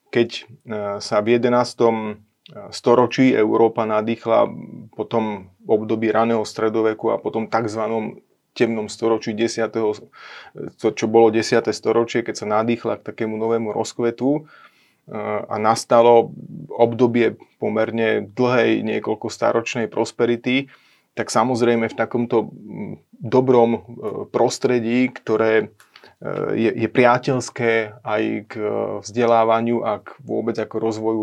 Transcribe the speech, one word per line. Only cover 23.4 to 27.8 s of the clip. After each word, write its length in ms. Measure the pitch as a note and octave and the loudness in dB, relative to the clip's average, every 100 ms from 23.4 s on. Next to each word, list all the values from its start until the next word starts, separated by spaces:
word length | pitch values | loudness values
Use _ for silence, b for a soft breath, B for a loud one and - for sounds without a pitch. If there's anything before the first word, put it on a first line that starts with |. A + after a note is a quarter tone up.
| C3 B2 A#2 A2 | 4 4 4 2
e, 40 | - A#2 A2 G#2+ G#2 | -8 -12 -10 -8 -6
prostredí, 800 | B2 B2+ - B2 B2 A2+ B2 B2+ | 0 0 0 -2 0 0 0 0
ktoré, 560 | - - A2 A2+ A2 G#2 - B B B _ | -4 -2 0 2 2 0 -8 B B B _
e, 120 | - F#2+ G2+ G#2+ | -8 -6 -4 0
je, 160 | A2+ A#2+ C3 | 0 -2 0
je 20 | |
priateľské 1080 | - B2 B2 C#3+ B2+ B2 - A#2 A2+ | 4 4 4 0 -4 -4 -4 0 0